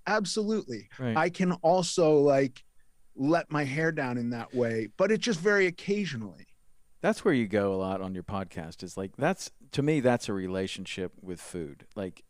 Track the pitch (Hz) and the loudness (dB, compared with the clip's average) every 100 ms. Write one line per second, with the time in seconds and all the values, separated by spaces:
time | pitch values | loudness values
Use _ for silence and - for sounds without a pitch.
0 | - 214 180 220 208 220 - 113 95 - | -2 0 0 -2 0 -2 -2 -10 -12 -6
1 | 127 113 170 175 180 180 160 185 175 - | -2 2 0 0 0 2 4 4 2 2
2 | 160 151 143 135 135 - - - - _ | 6 6 6 4 2 -2 -18 -20 -20 _
3 | - - 135 170 151 147 143 139 160 156 | -20 -2 2 2 2 -2 -2 0 0 0
4 | 131 123 120 120 113 127 117 113 110 - | -2 -2 -2 -4 -4 -2 0 0 -4 0
5 | 196 220 240 175 190 202 185 170 - 202 | 2 2 0 0 2 4 2 0 -2 -2
6 | 190 131 104 85 - - - - - - | -2 -6 -10 -14 -20 -20 -20 -20 -20 -4
7 | 180 220 214 135 110 104 101 95 95 95 | -2 0 2 2 2 2 2 0 -2 -4
8 | 95 92 87 101 92 - 80 - 90 - | -4 -8 -6 -6 -6 -8 -10 -12 -12 -8
9 | 95 - 143 196 - - - - 143 156 | -10 -2 -2 -2 -8 -16 -8 -2 0 2
10 | 123 120 - 98 92 95 95 - 92 - | 4 2 0 -4 -2 -4 -4 -6 -10 -8
11 | 90 - 92 87 - 90 76 69 - - | -8 -8 -12 -12 -10 -10 -10 -12 -14 -10
12 | 95 - | -10 -10